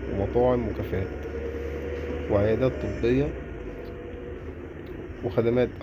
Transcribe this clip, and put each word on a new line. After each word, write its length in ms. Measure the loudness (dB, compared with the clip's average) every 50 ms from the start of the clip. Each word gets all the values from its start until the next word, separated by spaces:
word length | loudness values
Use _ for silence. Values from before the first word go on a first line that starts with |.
| -4 -2 0
ومطاعم 540 | 0 0 2 4 6 6 6 6 4 2
وكافيهات 400 | 0 -2 -2 -4 -2 -2 -2 -2 -2 -4 -6 -6 -6 -6 -4 -4 -4 -4 -4 -4 -4 -4 -4 -4 -6 -4 -4 -4 -4 -4 -4 0 2
وعيادات 400 | 4 6 6 6 6 6 4 4
طبية 580 | 4 2 -2 -4 -2 2 4 4 4 4 4 2 -2 -6 -8 -8 -10 -8 -8 -8 -8 -8 -10 -10 -10 -10 -10 -10 -10 -10 -8 -8 -8 -8 -10 -10 -10 -10 -10 -10 -12 -12 -10 -10 -10 -10 -10 -10 -10 -4 -4
وخدمات 440 | 2 2 4 4 4 4 4 4 2 0 0